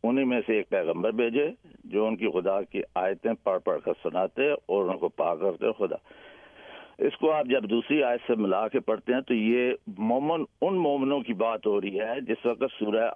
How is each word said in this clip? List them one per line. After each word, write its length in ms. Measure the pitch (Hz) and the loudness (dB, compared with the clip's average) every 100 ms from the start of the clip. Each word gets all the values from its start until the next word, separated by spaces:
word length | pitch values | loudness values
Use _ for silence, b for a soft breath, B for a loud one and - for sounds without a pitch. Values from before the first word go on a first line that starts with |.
انہی 200 | 117 131 | 2 2
میں 180 | 131 123 107 | 2 0 2
سے 60 | |
ایک 160 | 107 - | 0 2
پیغمبر 420 | 98 82 85 104 | 0 0 0 0
بھیجے 360 | 110 117 120 147 240 - - | 0 0 0 -2 -4 -20 -20
جو 240 | - 98 110 | -4 0 0
ان 80 | 110 | 0
کی 120 | 110 | 0
خدا 300 | 85 92 98 | 0 0 -2
کی 200 | 98 98 - 90 | -2 -6 -4 -2
آیتیں 380 | 92 98 120 113 | -2 -2 -4 -2
پڑھ 180 | - 92 | 0 0
پڑھ 200 | - 78 90 | 0 -2 -2
کر 60 | 85 | -4
سناتے 480 | - 90 95 - 143 | -2 -2 -2 0 -2
اور 380 | 143 - 98 90 | -2 0 0 0
ان 80 | 90 | -2
کو 120 | 85 | -4
پا 260 | - 82 82 | 0 -2 0
کرتے 300 | 95 82 113 110 | -2 0 -2 0
خدا۔ 180 | 95 - B B B B B B B B B - | -4 -4 B B B B B B B B B -2
اس 200 | - - | -2 0
کو 160 | 156 | 0
آپ 120 | 156 131 | 0 2
جب 240 | 131 107 | 0 2
دوسری 340 | 117 - 151 | -2 2 0
آیت 180 | 127 120 - | 2 0 0
سے 80 | 113 | 0
ملا 320 | 98 95 110 | 2 2 0
کے 120 | 131 | -2
پڑھتے 340 | 113 110 - | 0 -2 0
ہیں 80 | 127 | -2
تو 120 | 131 | 2
یہ 380 | 120 110 120 123 127 - 95 | 0 4 2 2 -2 -8 -4
مومن، 460 | 110 123 147 165 147 _ | 0 2 2 -2 -4 _
ان 160 | 175 190 | 0 2
مومنوں 440 | 156 139 135 143 | 2 2 0 0
کی 120 | 120 | -2
بات 320 | 98 113 110 107 | 0 0 0 0
ہو 160 | 101 | 0
رہی 180 | 98 98 | 0 -4
ہے 220 | 110 131 | -2 -4
جس 240 | 123 110 120 | -2 -2 0
وقت 180 | 117 131 - | -2 -4 -2
سورہ 320 | 104 110 113 | 0 2 0